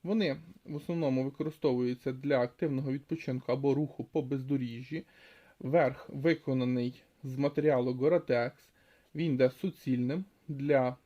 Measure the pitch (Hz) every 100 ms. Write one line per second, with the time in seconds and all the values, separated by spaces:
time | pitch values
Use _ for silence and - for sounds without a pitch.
0 | 170 220 180 143 - - - 147 147 170
1 | 147 131 135 - 156 151 151 123 123 127
2 | 135 131 139 135 123 - 165 135 139 139
3 | - 160 - 127 - 127 139 135 147 -
4 | 120 - 127 139 131 139 123 117 127 156
5 | - _ - - - _ - 165 135 131
6 | - 139 151 160 - 131 127 127 123 127
7 | _ _ 135 131 143 147 151 131 127 127
8 | 139 175 - 120 123 - _ _ _ _
9 | _ 147 165 131 127 - 190 - - 123
10 | 123 165 190 _ - 139 143 139 127 127